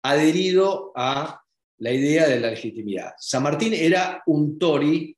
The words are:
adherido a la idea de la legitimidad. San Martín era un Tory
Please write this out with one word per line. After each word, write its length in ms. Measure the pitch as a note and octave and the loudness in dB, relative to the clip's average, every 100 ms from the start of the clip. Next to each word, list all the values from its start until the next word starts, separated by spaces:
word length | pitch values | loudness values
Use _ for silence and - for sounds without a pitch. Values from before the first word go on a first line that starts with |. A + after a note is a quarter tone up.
adherido 880 | C3 D3 D#3 F3 F#3 F#3 F#3+ F#3+ - B2+ | 2 4 4 2 2 2 2 0 -8 -4
a 440 | B2+ C#3 D#3+ - _ _ _ _ | -4 -2 -6 -12 _ _ _ _
la 140 | A2+ | -4
idea 340 | C3 C#3+ D#3+ D#3 | 0 2 4 4
de 120 | A#2+ | 2
la 100 | A2+ | -2
legitimidad. 640 | A2+ A#2 G#2+ G#2 F#2 F2 - | -4 -10 -10 -8 -8 -10 -14
San 240 | - B2+ | -6 -2
Martín 320 | D3 D#3 A3+ | -2 0 -2
era 480 | G3 E3 F#3 F#3 - - | 2 2 2 0 -4 0
un 320 | D3+ D3+ D3+ | 2 0 0
Tory 560 | F3 C#3+ D3 D#3+ - | 0 2 2 0 -4